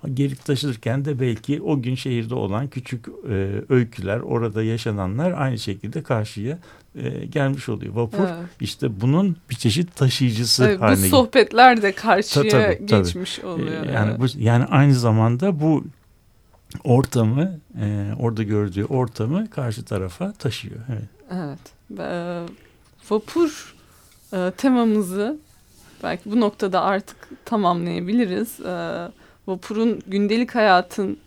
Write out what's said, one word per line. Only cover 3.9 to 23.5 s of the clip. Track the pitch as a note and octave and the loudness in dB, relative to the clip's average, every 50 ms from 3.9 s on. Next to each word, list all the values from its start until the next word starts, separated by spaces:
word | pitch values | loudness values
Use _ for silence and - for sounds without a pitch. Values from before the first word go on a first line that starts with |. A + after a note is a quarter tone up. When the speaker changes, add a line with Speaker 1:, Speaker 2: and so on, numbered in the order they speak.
| - - F#2 F2+ G2+ A#2+ | -4 -8 -4 -4 -4 -4
Speaker 1:
orada | B2 - B2 A#2 A2+ A#2 G#2 A2 A2 | -2 -2 -2 -2 -2 -2 -2 -2 -2
yaşananlar | A2 A2+ A2+ - A#2+ G#2+ G2+ F#2+ F2+ G2 A#2+ D#3 F#3 F3 - | -2 -2 -2 -2 -4 -2 -2 -2 -2 -2 -2 -2 -2 -2 0
aynı | C#3+ C3+ B2 A2 | -2 -2 -2 -4
şekilde | - - G2 - - G#2+ - D#3+ C#3+ | -4 -6 -8 -6 -8 -8 -8 -8 -4
karşıya, | - C#3 A2+ G#2+ G#2+ - G#2+ G2+ B2 D3+ F3 - - - - _ _ _ | -2 -2 -2 -2 -4 -8 -8 -6 -6 -8 -8 -12 -20 -20 -20 _ _ _
e, | C#3 B2 B2+ - - - | -8 -6 -6 -6 -6 -10
gelmiş | - - C#3+ C#3 C3+ C#3 C3+ - - | -6 -2 -2 0 0 -2 -4 -4 -6
oluyor. | A2+ G2 - - G2 | -6 -6 -6 -6 -4
Vapur | A2+ A#2+ A2+ - - F#3+ | -4 -4 -2 0 0 0
Speaker 2:
Evet. | F#3 E3+ E3+ F3 F3+ - _ | 0 0 -6 -10 -14 -12 _
Speaker 1:
işte | A#2 G#2+ - - - C3 G#2+ G2 | -8 -8 -6 -4 -4 -4 -2 0
bunun | A2 B2+ C#3+ E3+ G3 G3 E3+ - _ _ | 0 2 4 4 4 2 0 -4 _ _
bir | B2+ | -10
çeşit | - - B2 G#2 D3 F3 F3 - | 0 0 0 2 2 -2 -4 0
taşıyıcısı | - C#3 C3 - - C3+ B2 A2 G#2+ A#2+ A2 - - B2+ | 2 2 2 2 2 0 0 2 0 0 0 2 4 4
Speaker 2:
Evet, | G#2+ G2+ F#2 | 4 4 4
bu | A2+ | 4
Speaker 1:
haline | G#2+ G2 | 4 6
geliyor. | G2 G2 F#2+ | 6 4 6
Speaker 2:
sohbetler | - C4+ B3 A3 - C4+ G#3+ A3 - A3+ B3 B3+ B3 A3+ | 6 6 4 6 6 4 4 6 8 8 8 10 8 8
de | G#3 G3 | 4 0
karşıya | F#3+ - - A3 G3 F#3+ G#3+ - - D3 C#3+ | 0 0 2 2 4 4 2 2 2 2 4
Speaker 1:
Ta-, | A3 | 4
tabii, | G3+ C3 A2 G#2 - - - G2+ | 4 4 4 4 2 -2 0 2
tabii. | A2+ G2+ F#2+ | 4 4 4
Speaker 2:
geçmiş | F2 E2+ F2 F#3 - - - | 2 0 -2 -6 -6 -8 -10
Speaker 1:
E, | - | -8
Speaker 2:
oluyor, | - - - - - - - - - C3+ | -8 -6 -4 -4 -4 -4 -6 -4 -2 0
Speaker 1:
yani | A#2 G#2+ G#2+ | 2 2 0
Speaker 2:
evet. | - A2+ | 0 0
Speaker 1:
bu, | B2 B2+ - - | 0 -2 -2 0
yani | - A2 A#2 A#2+ C3 | 2 4 4 4 2
aynı | - - C#3 C#3 C#3+ C3+ | 4 4 6 6 6 6
zamanda | B2 A#2+ A#2 A2 A2 A2 A#2 A#2+ A#2+ F3+ G3 F#3+ C#3+ | 4 4 4 4 4 4 2 2 2 0 0 0 2
bu | D3+ D#3+ D#3+ C#3+ - - - _ _ _ _ _ _ _ _ _ _ _ _ _ _ _ - - - | 2 2 2 2 0 -6 -18 _ _ _ _ _ _ _ _ _ _ _ _ _ _ _ -18 -10 0
ortamı, | - A#2+ B2+ C3+ C3 - B2 A2+ A2 A#2 C3+ D#3+ F#3+ F#3 D3+ _ _ - - | 4 4 4 4 2 0 0 2 2 2 0 -2 -2 -4 -10 _ _ -8 -6
e, | G#2+ G#2 G#2 G#2 G2+ G2+ G#2 - | -4 -4 -4 -4 -4 -6 -6 -4
orada | B2+ A#2 A2+ G#2+ A2+ | -4 -4 -2 -2 -4
gördüğü | G2+ G#2+ G#2 G#2 G2+ F2 G2 G#2 | 0 0 0 0 -2 -2 -4 -4
ortamı | - C#3+ B2+ B2+ G#2+ - - G#2+ A2+ D3 F#3+ A3+ G#3+ | -2 0 -2 -2 -2 -4 -6 -4 -2 -2 -2 -4 -6
karşı | - - C3+ A#2+ G#2+ A#2+ A2+ | -6 -6 -6 -6 -6 -8 -8
tarafa | - - G2 F#2+ F#2 F2+ - F2+ G2 G#3 | -6 -6 -6 -6 -6 -8 -8 -8 -8 -8
taşıyor. | _ - A#2 G#2+ - - G#2 - A2+ A2+ C3 | _ -6 -6 -6 -6 -10 -14 -14 -14 -10 -8
Evet. | B2 G#2 A2 G#2 _ _ - B3+ | -8 -8 -8 -12 _ _ -16 -12
Speaker 2:
Evet. | F3+ F3+ F3 C#3+ C#3 - - - _ _ _ _ G#3+ G3 | -10 -8 -8 -8 -12 -14 -18 -20 _ _ _ _ -14 -12
E, | - - - F3 E3+ F3 F3 F3 E3+ E3+ G3 - _ _ _ _ _ _ _ _ _ - | -10 -8 -8 -8 -8 -8 -8 -10 -10 -12 -16 -20 _ _ _ _ _ _ _ _ _ -2
vapur, | G#3 G#3+ G#3+ - - E4 F4 D4+ | -2 -2 -2 -2 0 0 0 0